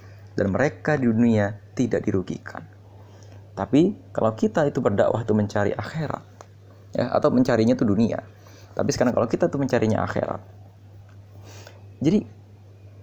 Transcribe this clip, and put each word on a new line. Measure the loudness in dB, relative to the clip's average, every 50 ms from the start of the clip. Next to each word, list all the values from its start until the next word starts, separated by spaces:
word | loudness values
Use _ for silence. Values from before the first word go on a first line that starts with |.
| -20 -20 -20 -20 -20 -10 -4
Dan | -2 0 0 2
mereka | 2 0 0 -2 -4 -2 -2 0 0
di | 2
dunia | 0 2 4 4 4 4 4 2 0 -2 -8 -16 -14 -4
tidak | -2 -2 0 0 -2 -2
dirugikan. | 0 -2 -2 -2 -4 -10 -10 -10 -14 -16 -16 -16 -18 -20 -20 -20 -20 -20 -20 -20 -20 -20 -20 -20 -20 -20 -20 -20 -14 -6
Tapi | -6 -4 0 2 4 4 4 0 -4 -14 -10
kalau | -4 0 0 0 0
kita | 0 -2 -2 0 0 0
itu | 0 0 0
berdakwah | 0 0 2 2 2 2 2 -2 0
itu | 0 2
mencari | 2 2 0 0 -2 0 0 -2
akhirat, | -4 -6 -8 -6 -6 -6 -6 -6 -8 -10 -14 -20 -20 -20 -20 -20 -20 -20 -20 -20 -20 -20 -8 -4
ya, | -4 -4 0 0
atau | 2 2 2 4
mencarinya | 4 2 4 4 2 4 2 2
itu | 2 2
dunia. | 2 2 2 2 0 0 -4 -8 -12 -18 -20 -20 -20 -20 -20 -20 -16 -4
Tapi | -4 -2 -2 0
sekarang | 0 0 0 2
kalau | 0 0
kita | 0 0 0 0 0
itu | 0 -2
mencarinya | -2 0 0 0 2 2 0 0 -2
akhirat. | -2 -2 -4 -4 -4 -6 -10 -10 -16 -20 -20 -20 -20 -20 -20 -20 -20 -20 -20 -20 -20 -20 -20 -20 -20 -20 -20 -20 -20 -20 -20 -20 -20 -20 -20 -20 -20 -10 -2
Jadi | 0 2 2 2 0 -2 -16 -20 -20 -20 -20 -20 -20 -20 -20 -20 -20 -20 -20 -20